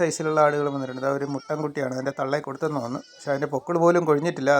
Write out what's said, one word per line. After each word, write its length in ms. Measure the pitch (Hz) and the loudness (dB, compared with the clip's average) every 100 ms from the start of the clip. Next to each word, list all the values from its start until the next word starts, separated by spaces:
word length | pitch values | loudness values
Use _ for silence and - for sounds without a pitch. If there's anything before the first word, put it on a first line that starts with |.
സൈസിലുള്ള 400 | 170 - 156 156 147 | 0 -2 -2 4 4
ആടുകളും 280 | 147 143 139 | 4 -2 -4
വന്നിട്ടുണ്ട്. 260 | 131 127 | -6 -4
ഇതാ 80 | 135 139 | -2 -2
ഒരു 100 | 143 139 | -4 -6
മുട്ടൻകുട്ടിയാണ്, 580 | - 156 151 147 131 127 | -6 -4 -4 -4 -4 -4
അതിൻ്റെ 160 | 135 135 | -4 -4
തള്ളയെ 240 | 135 143 - | -2 -2 -4
കൊടുത്തെന്ന് 300 | 131 160 143 | -6 -4 -4
തോന്നുന്നു. 200 | 117 131 - | -6 -8 -12
പക്ഷേ 180 | - - | -14 -4
അതിൻ്റെ 160 | 139 143 | -2 -2
പൊക്കിൾ 240 | 139 - 170 | -4 -2 4
പോലും 180 | 170 175 160 | 6 6 4
കൊഴിഞ്ഞിട്ടില്ല. 400 | 147 170 147 135 143 | 2 2 -2 2 4